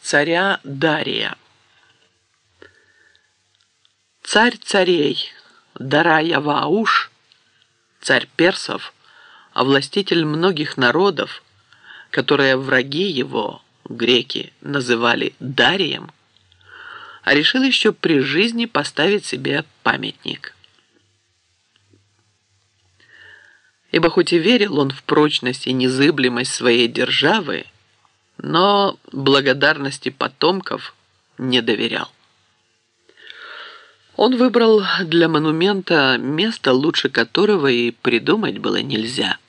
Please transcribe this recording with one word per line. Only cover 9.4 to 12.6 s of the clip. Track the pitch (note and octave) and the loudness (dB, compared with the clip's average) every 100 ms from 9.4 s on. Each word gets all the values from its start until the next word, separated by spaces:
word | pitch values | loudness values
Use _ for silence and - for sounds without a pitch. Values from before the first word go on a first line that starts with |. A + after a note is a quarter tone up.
| _ | _
а | - B2+ | -4 0
властитель | C#3 C3+ - G3 E3+ | 0 0 -4 -2 0
многих | D#3 D3+ F3+ E3 D3 - | 0 0 0 -2 -6 0
народов, | B2 D3+ G3 D3 - - _ _ _ _ - - - | 2 2 2 0 -6 -10 _ _ _ _ -20 -20 -6
которые | - C3+ C#3+ C#3 | -4 0 2 2
враги | C3 | 0